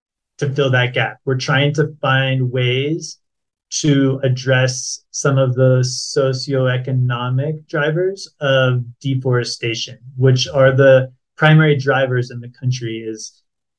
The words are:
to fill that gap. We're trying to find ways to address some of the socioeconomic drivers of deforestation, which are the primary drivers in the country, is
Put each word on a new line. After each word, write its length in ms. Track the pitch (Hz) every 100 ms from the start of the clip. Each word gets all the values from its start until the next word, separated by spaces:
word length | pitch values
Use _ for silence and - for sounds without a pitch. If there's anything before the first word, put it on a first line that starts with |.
| _ _ _ -
to 160 | 143
fill 180 | 139 135
that 200 | 123 123
gap. 280 | 127 110 -
We're 140 | 139 131
trying 340 | 139 135 143
to 220 | 151 147 -
find 500 | 135 131 135 131 123
ways 680 | 127 123 127 143 165 - - _ _ _ _ - -
to 400 | 151 139 135 135
address 800 | 131 127 131 127 127 - - - _
some 260 | - 143 135
of 160 | 131
the 260 | 120 131 127
socioeconomic 1900 | 127 - - 147 135 131 - 135 127 127 127 131 123 120 123 131 147 156 -
drivers 600 | 156 147 160 190 196 - -
of 440 | 143 135 131 123 120 -
deforestation, 1000 | 135 131 131 123 117 - 117 113 - 120 123 127
which 280 | 131 127 -
are 260 | 139 135
the 380 | 131 139 131 131 _ _ -
primary 400 | 156 156 156 135
drivers 540 | 131 131 131 127 123
in 100 | 120
the 100 | 120
country, 480 | - 127 123 117 113
is 440 | 113 110 - _ _ _ _